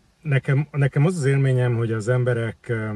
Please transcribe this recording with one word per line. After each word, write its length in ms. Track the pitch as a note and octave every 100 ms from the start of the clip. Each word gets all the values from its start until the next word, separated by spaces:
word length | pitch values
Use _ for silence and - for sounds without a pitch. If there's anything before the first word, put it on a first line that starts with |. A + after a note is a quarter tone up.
| _ _
nekem, 460 | D#3 C#3 - C3+ D3+
nekem 340 | C#3+ C#3 D3
az 120 | D#3 F3+
az 80 |
élményem, 520 | C3+ C#3 C3+ B2+ B2 A2+
hogy 160 | A2+
az 160 | A2+ G#2
emberek, 600 | B2+ B2 A#2 A2+ - -
ö, 220 | A2+ G#2+